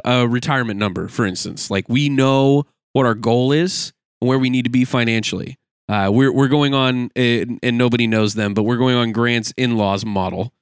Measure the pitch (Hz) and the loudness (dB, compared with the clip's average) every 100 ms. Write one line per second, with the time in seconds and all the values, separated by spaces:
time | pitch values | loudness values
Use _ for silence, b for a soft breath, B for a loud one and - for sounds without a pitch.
0 | - 123 120 120 117 139 117 101 104 90 | 0 0 2 0 -2 -2 -2 -2 -4 -4
1 | 85 - 107 90 - - - 98 - 120 | -8 -2 -2 -2 -8 -10 -4 -4 -2 0
2 | 147 135 131 135 135 143 147 _ _ 139 | 0 2 2 4 4 2 0 _ _ 0
3 | 127 110 117 117 127 147 175 - - _ | 0 0 0 2 2 0 0 -4 -10 _
4 | _ - 123 131 131 127 120 123 123 127 | _ -6 -2 0 0 0 0 0 0 2
5 | 117 113 107 90 - 135 _ _ - 104 | 0 0 -2 -6 -8 -14 _ _ -6 -2
6 | 98 107 135 - 135 147 143 139 131 127 | 2 4 4 4 2 2 2 2 0 -2
7 | 123 - 123 117 101 120 123 120 123 120 | -4 -2 0 0 -2 -4 -2 2 2 2
8 | 117 110 107 107 104 101 107 120 127 123 | 2 2 0 0 -2 0 0 2 2 2
9 | 117 107 120 120 110 - 127 117 101 98 | 0 0 0 0 -2 -4 -2 0 0 0
10 | 110 101 92 90 117 _ | -2 -2 -2 -4 -8 _